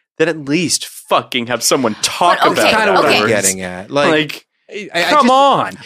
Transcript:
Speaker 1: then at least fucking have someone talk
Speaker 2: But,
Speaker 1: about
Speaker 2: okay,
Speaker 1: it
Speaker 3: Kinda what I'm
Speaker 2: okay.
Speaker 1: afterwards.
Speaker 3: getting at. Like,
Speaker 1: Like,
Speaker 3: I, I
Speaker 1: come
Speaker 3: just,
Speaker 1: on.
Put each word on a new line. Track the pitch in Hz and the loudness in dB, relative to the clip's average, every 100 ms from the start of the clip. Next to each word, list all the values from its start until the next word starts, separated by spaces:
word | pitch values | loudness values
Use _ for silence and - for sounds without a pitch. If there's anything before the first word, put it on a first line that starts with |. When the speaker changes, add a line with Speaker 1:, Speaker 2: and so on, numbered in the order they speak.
| _ - | _ -2
Speaker 1:
then | 160 | -2
at | 160 | -2
least | 139 147 165 - - | -2 -2 0 -4 -6
fucking | - - 170 123 131 117 | -16 -2 -2 -2 -6 -4
have | 120 | -4
someone | - 156 120 107 | 0 0 0 -2
talk | - - 180 - | -6 0 2 2
Speaker 2:
But, | 294 | 0
Speaker 1:
about | - | 2
Speaker 2:
okay, | - | 2
Speaker 1:
it | 220 | 2
Speaker 3:
Kinda | 214 | 2
what | 180 | 2
I'm | 156 | 2
Speaker 2:
okay. | - | 2
Speaker 1:
afterwards. | 104 104 95 | 2 0 0
Speaker 3:
getting | 95 | -4
at. | 92 90 101 | -8 -12 -6
Like, | 139 147 | -2 2
Speaker 1:
Like, | 156 151 - - _ _ 208 196 | 0 -2 -8 -18 _ _ -14 -8
Speaker 3:
I, | |
I | 170 175 | -4 2
Speaker 1:
come | 294 247 | 2 4
Speaker 3:
just, | |
Speaker 1:
on. | 262 277 196 104 95 | 4 4 2 -2 -8